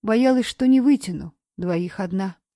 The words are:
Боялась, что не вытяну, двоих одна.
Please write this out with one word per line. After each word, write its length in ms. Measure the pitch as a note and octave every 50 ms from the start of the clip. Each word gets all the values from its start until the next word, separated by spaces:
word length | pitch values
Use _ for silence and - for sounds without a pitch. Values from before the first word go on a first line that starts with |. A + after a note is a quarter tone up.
| -
Боялась, 420 | G#3+ A3 A#3 B3+ C4 C4 B3+ A#3+
что 220 | - - _ C4 B3+
не 140 | C4 C4
вытяну, 520 | A#3+ C#4 D4 - - - F3 D3+ - E3 _ _ _ _ _ -
двоих 420 | F3 F3 F3 E3+ F3 F3 - -
одна. 380 | G3 F3+ F3 F#3+ F#3+ F#3+ E3+ _ _ _ _